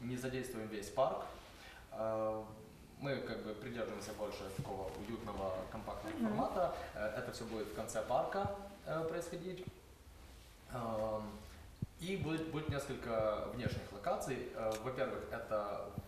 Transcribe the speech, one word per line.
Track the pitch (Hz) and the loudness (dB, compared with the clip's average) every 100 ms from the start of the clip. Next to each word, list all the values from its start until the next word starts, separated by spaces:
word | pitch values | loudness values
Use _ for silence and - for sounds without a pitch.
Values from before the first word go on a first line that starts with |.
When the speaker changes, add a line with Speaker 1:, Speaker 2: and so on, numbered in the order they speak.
Speaker 1:
не | 120 127 | -2 0
задействуем | 131 127 127 113 107 | 0 0 -2 -2 -2
весь | 104 98 | -2 0
парк. | - 131 - - - - - - - - 110 | 6 6 6 -2 -8 -12 -14 -14 -14 -8 0
Э, | 110 110 110 110 104 107 - - - - | 2 4 4 2 -2 -8 -12 -14 -14 -6
Мы | 139 131 | 0 0
как | - 110 | 0 -2
бы | 107 | -4
придерживаемся | 104 123 120 135 101 98 | -4 -4 -2 -2 -2 -4
больше | 104 107 - - - | -2 -2 -2 -4 -4
такого | - - 95 - 104 | -2 -2 -2 -4 -4
уютного, | 113 110 98 95 92 92 | -4 -2 0 0 0 -2
компактного | 110 104 - - - | -4 -4 -4 -2 2
Speaker 2:
Мгм. | 226 | 4
Speaker 1:
формата. | 214 - 196 170 - - | 4 4 4 4 2 -4
Э, | - 107 104 | 0 0 0
это | 104 | -2
всё | 110 | -4
будет | 113 110 101 | -2 -2 -2
в | |
конце | - 110 113 | -2 0 0
парка, | 107 131 - 196 202 - - - - | 4 4 6 4 2 0 -6 -8 -2
э, | 156 | 0
происходить. | 160 170 170 180 180 180 - - - - - - - - - - - | 2 0 -2 -2 -4 -4 -6 -10 -16 -18 -18 -16 -16 -16 -16 -16 -6
Эм, | 123 113 110 110 107 104 104 - - - - - - | -2 0 2 4 2 0 -6 -10 -12 -10 -4 -4 -2
и | 170 190 | 0 2
будет, | 151 160 160 | 4 2 2
будет | 147 151 | 0 2
несколько | 139 - 123 120 113 107 104 104 | 2 2 -2 2 4 6 4 2
внешних | 113 110 - - | 2 2 0 -4
локаций. | - 175 208 160 123 - | -2 2 2 2 0 -2
Э, | 110 110 - | 0 2 2
во-первых, | 127 123 131 104 101 | 0 2 2 0 -2
это | 113 113 107 104 101 95 - | -4 2 2 2 0 -2 -6